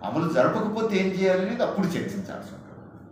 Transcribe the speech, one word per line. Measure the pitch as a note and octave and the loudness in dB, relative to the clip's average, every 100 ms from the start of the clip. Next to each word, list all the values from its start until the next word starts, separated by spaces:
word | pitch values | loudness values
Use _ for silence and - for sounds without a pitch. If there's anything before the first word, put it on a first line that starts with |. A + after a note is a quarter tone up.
అమలు | G2 C3 E3+ | -2 0 2
జరపకపోతే | B2+ C#3 A3 G#3 G#3+ A3 G3 | 4 4 4 0 0 0 2
ఏం | F#3+ | 2
చేయాలనేది | F3+ F#3+ F#3 G3 A#3+ | 2 4 4 2 0
అప్పుడు | G#3+ - F3 | 0 2 0
చర్చించాల్సి | E3+ - G2+ - C2+ - | 0 -4 -6 -8 -10 -12
ఉంటుంది. | - - - - - - | -14 -16 -18 -18 -18 -20